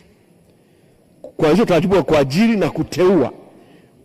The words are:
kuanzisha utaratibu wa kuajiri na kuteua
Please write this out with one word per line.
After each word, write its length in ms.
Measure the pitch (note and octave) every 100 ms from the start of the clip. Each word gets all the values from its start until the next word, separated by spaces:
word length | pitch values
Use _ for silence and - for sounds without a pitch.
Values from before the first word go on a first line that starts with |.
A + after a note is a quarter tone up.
| _ _ _ _ _ _ _ _ _ _ _ _ - -
kuanzisha 260 | D#3 F3
utaratibu 320 | G3 E3+ F3+
wa 80 | F#3+
kuajiri 540 | - D3+ C3+ D3+ A3+ G#3+
na 140 | D#3
kuteua 640 | - C#3 - F#3 F#3 A#2+ - - - - - _ _